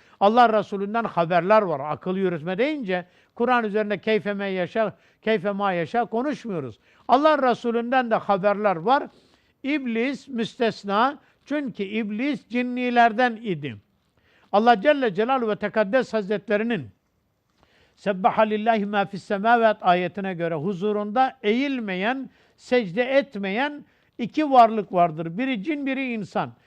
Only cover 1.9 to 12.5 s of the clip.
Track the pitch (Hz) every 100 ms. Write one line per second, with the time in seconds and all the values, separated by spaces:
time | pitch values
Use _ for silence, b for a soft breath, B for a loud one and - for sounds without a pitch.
1.9 | 147 185 185 185 170 160 185 277 302 196
2.9 | 180 175 b b - 233 247 214 208 208
3.9 | 202 - 214 208 202 202 185 175 226 214
4.9 | - b b 214 220 196 202 202 175 165
5.9 | 226 226 220 285 233 233 175 131 - b
6.9 | b b 254 311 294 254 226 240 233 233
7.9 | 262 240 208 - 196 202 196 208 170 175
8.9 | 277 - b b b b _ 262 294 254
9.9 | 226 254 269 - 240 220 - 233 - 196
10.9 | 202 254 277 b b - 294 269 - 196
11.9 | 220 208 208 277 262 -